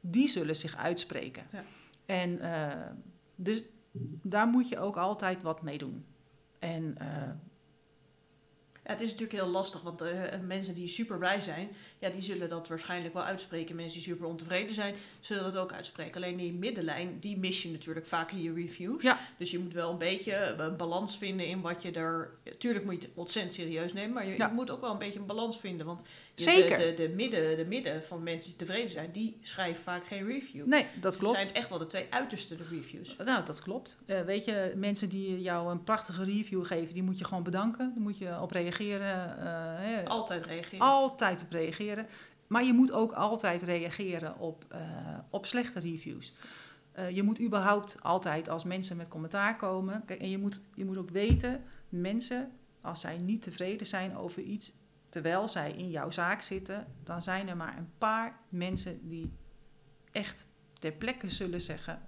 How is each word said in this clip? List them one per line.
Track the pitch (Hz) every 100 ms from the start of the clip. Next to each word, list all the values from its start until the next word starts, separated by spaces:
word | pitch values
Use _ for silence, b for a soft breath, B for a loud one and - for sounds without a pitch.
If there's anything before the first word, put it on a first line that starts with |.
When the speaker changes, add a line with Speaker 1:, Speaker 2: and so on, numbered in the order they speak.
Speaker 1:
die | 180 190 294
zullen | 185 156 156
zich | 160 -
uitspreken. | 151 175 - - - 131 -
Speaker 2:
Ja. | 202 202 B B B -
Speaker 1:
En, | 185 180 175
eh, | 170 165 151 143 - - - - - -
dus | 185 220 - - - - 120 160
daar | 202 208 226
moet | 247 247
je | -
ook | 196 185
altijd | 185 208 190 185
wat | 170 160
mee | 160 147
doen. | 139 127 - - - - _ _
En, | 170 165 160 -
eh, | 151 151 135 156 180 - _ - _ - - - _ - - - - -
Speaker 2:
Ja, | -
het | 214
is | 226
natuurlijk | 220 220 208
heel | 185
lastig, | 185 190 -
want, | 175 175
eh, | 165 180 185 190 180
mensen | 190 190
die | 175 175
super | 175 226 185
blij | 180 202
zijn, | 196 156 202 B B B
ja, | 190
die | 185
zullen | 190 180 170
dat | 165 165
waarschijnlijk | 165 - 175 170
wel | 180
uitspreken. | - 190 190 170 165 165
Mensen | 165 165
die | 170
super | 170 165
ontevreden | 165 165 165 208
zijn, | 214 202 202 B B
zullen | - 202
dat | 185 190
ook | 185
uitspreken. | - - - 156
Alleen | 180 180 180
die | 175
middenlijn, | 175 208 220 160 143 180 170
die | 202 196
mis | 185 180
je | 175
natuurlijk | 165 160 160 160
vaak | 165 165
in | 196
je | 165
reviews. | 165 170 - 175 285
Speaker 1:
Ja. | - - B -
Speaker 2:
Dus | 175
je | 175
moet | 180
wel | 170 170
een | 175
beetje, | 170 190 202
eh, | 196 143 113 156
een | 175
balans | 170 175 202 -
vinden | 202 190 170
in | 185
wat | 170 175
je | 180
er, | 165 165 165 156 - - -
tuurlijk | 240 208
moet | 196 175
je | -
het | -
ontzettend | 175 220 185
serieus | - 165 160 175
nemen, | 190 208
maar | 247 190
je, | 190
Speaker 1:
Ja. | 202
Speaker 2:
je |
moet | 233 254
ook | -
wel | 247
een | 202
beetje | 208 202
een | 196
balans | 214 226 220
vinden. | 196 175 156
Want | 175 B B B
je, | -
de, | 175
Speaker 1:
Zeker. | 359 175 -
Speaker 2:
de, | 165 165
de | 165
midden, | 180 247 214 156 160
de |
midden | 165 240 170 156
van | 156 170
mensen | 165 165 165
die | 170
tevreden | 180 196 233
zijn, | 156 165
die | 180 220 220
schrijven | - - 180 170
vaak | - 180 175
geen | 202 196
review. | 269 269 143 147
Speaker 1:
Nee, | 294 - -
dat | 185
Speaker 2:
Dus | 190
Speaker 1:
klopt. | 202 226
Speaker 2:
het | 196
zijn | 208
echt | 220
wel | 180
de | 160
twee | 190 -
uiterste, | 247 269 208 - 165
de | 165
reviews. | 170 127 - - -
Speaker 1:
Nou, | 220 240
dat | - -
klopt. | - 226 - - -
Eh, | 196
weet | 175 202
je, | 214 208 185 196
mensen | 202 202 202
die | 196 190 185
jou | 180 175 170
een | 175
prachtige | 175 220 214 175
review | 190 202 208 190
geven, | 175 170 165
die | 170
moet | 185 185
je |
gewoon | 185 185
bedanken. | 175 180 220 226 254
Daar | 233
moet | 208 196
je | 190 170
op | 175
reageren, | 180 175 175 208 202 196 185 175 -
eh, | 175 165 165 165
hè. | 202 226
Speaker 2:
Altijd | 175 226 220 180 165
reageren. | 165 165 185 254
Speaker 1:
Altijd | 277 269 269 208 175
op | 170
reageren. | 165 160 165 208 208 220 B B B -
Maar | 226
je | 254
moet | 240 262
ook | - 220
altijd | - 208 226 202 175
reageren | 175 170 165 151 196 170 160 -
op, | 165 160 -
eh, | - 160 165 160 - -
op | 196 196
slechte | 247 240 185
reviews. | 170 165 165 - - B B B B B -
Eh, | - 185
je | 185
moet | 202 220
überhaupt | 233 208 190 208 202 -
altijd, | - 180 180 151 160
als | 165
mensen | 175 185 190 170
met | 165
commentaar | 160 160 202 202 220
komen, | 196 190 190 202 -
kijk, | 185
en | 190
je | 190
moet, | 202 196 -
je | -
moet | 190 190
ook | 185
weten, | 180 208 - 247 262 B B B
mensen, | 175 180 220 - 247 269 - - -
als | - 165
zij | 170 165
niet | 180 220
tevreden | - - 185 214 -
zijn | 196 185 -
over | 180 -
iets, | - 208 - - - - -
terwijl | 165 156 180 214
zij | 185 147
in | 151 180
jouw | 160 139
zaak | 170 175 208
zitten, | - 190 190 202 226 -
dan | - 170
zijn | 175 185 196
er | 175
maar | 160 -
een | 170 -
paar | 220 220 226 - -
mensen | 180 180 185 185 160 165
die | 165 165 - - - - - - - -
echt | - 202 - - - - -
ter | 156
plekke | 151 226 247 190
zullen | - 190 175
zeggen, | - 143 - 165